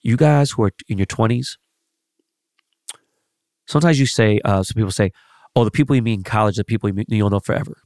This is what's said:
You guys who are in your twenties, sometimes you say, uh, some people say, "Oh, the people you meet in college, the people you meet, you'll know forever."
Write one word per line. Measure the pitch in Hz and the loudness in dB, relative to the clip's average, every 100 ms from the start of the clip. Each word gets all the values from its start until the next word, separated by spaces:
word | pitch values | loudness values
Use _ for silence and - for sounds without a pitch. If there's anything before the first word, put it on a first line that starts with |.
You | 120 120 | -2 2
guys | 151 147 143 | 4 4 0
who | - | 0
are | 104 - - | -2 -4 -8
in | 98 | -4
your | 98 | -4
twenties, | - 113 120 131 - _ _ _ _ _ _ _ _ _ _ _ _ - - _ _ _ _ _ _ - | 0 0 0 -4 -14 _ _ _ _ _ _ _ _ _ _ _ _ -20 -20 _ _ _ _ _ _ -4
sometimes | 147 170 143 | 0 2 4
you | |
say, | 135 - 110 104 | 2 2 2 2
uh, | - 98 | 0 0
some | 92 | -2
people | 113 101 | -4 -4
say, | - 98 _ _ _ _ 127 | -2 -2 _ _ _ _ 0
"Oh, | |
the | 110 | 0
people | - 143 135 | 0 0 0
you | |
meet | 113 104 | 0 -4
in | |
college, | 92 110 107 95 | -2 0 0 0
the | |
people | 101 113 104 | -4 -2 -2
you | |
meet, | 98 - | -4 -2
you'll | 110 101 | 0 2
know | 101 | 0
forever." | - - - - | -2 -4 -4 -14